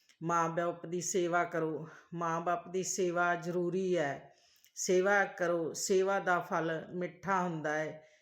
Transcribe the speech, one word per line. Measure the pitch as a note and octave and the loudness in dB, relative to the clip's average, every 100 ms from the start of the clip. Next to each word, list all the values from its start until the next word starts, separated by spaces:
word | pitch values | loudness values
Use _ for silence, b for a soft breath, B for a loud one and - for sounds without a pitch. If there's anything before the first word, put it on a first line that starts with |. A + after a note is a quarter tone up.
| b b | b b
ਮਾਂ | E3 E3+ E3 | 0 2 2
ਬਾਪ | E3 E3+ E3+ E3 | 0 -2 -2 -6
ਦੀ | F3 | -6
ਸੇਵਾ | E3 F#3+ F3 F3 | -2 0 2 2
ਕਰੋ। | E3+ E3 D#3+ D3 D#3+ B B | 0 0 -2 -4 -8 B B
ਮਾਂ | E3+ E3 E3 | -4 -2 0
ਬਾਪ | F3 E3+ F3 | 0 -2 -2
ਦੀ | F#3 | -4
ਸੇਵਾ | F3 - F3+ F3 F3 E3+ | -4 -2 0 2 2 0
ਜ਼ਰੂਰੀ | E3 F3 F3 F#3 F#3 F3 | -2 -2 0 0 2 2
ਹੈ, | C#3+ C3+ - b b b b - | 0 -4 -10 b b b b -6
ਸੇਵਾ | - F#3 G3 G3+ F#3+ - | 2 4 6 4 2 0
ਕਰੋ, | E3+ E3+ D#3 | 0 0 -2
ਸੇਵਾ | - - F#3+ F#3+ G3 | -4 2 2 4 2
ਦਾ | F#3 F3 | 2 2
ਫਲ | - F3 D#3+ D#3+ - | 2 -2 0 -2 -6
ਮਿੱਠਾ | F3+ F3+ - F3+ F#3+ | -6 -6 -6 0 0
ਹੁੰਦਾ | F3+ D#3+ D3+ | 0 -2 -2
ਹੈ, | D#3 D#3 D3+ b b | -2 -4 -8 b b